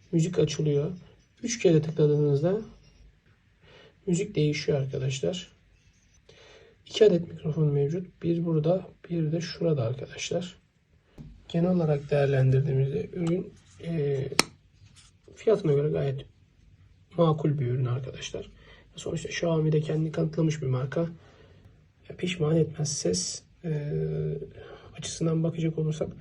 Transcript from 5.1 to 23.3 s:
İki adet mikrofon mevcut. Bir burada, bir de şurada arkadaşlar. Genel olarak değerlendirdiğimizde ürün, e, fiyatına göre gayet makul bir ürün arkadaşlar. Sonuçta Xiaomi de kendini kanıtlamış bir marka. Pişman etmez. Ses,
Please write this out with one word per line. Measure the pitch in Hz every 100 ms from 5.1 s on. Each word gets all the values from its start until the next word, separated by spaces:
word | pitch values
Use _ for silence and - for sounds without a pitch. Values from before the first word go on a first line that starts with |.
| - 170 185 - _ _ _ _ _ _ _ _ - - - - _ -
İki | -
adet | 214 175 -
mikrofon | - 160 151 151
mevcut. | 143 143 175 180 -
Bir | 165 170
burada, | 170 156 151 190 - - -
bir | 170 151
de | 170
şurada | - - 165 147
arkadaşlar. | 113 127 - - - 175 - - _ _ _ _ _ - - - -
Genel | 170 175
olarak | 180 156 143 -
değerlendirdiğimizde | 147 139 135 131 135 151 135 139 160 -
ürün, | 185 165 185 - - - -
e, | 170 165 143 139 135 - - - _ _ - - - _ -
fiyatına | - - 208 156
göre | 143 151
gayet | 160 139 135 - _ _ _ _ - - _ _ -
makul | 165 151 160 139
bir | 120
ürün | 127
arkadaşlar. | 123 123 - - - - - - - - - -
Sonuçta | - 165 -
Xiaomi | - 170 160 156
de | 156
kendini | 151 156 160
kanıtlamış | 160 160 - 160 151
bir | 131
marka. | 127 131 170 170 - - - - - - - _ _ - -
Pişman | 180 - 151 165
etmez. | 151 - 151
Ses, | - 170 180 -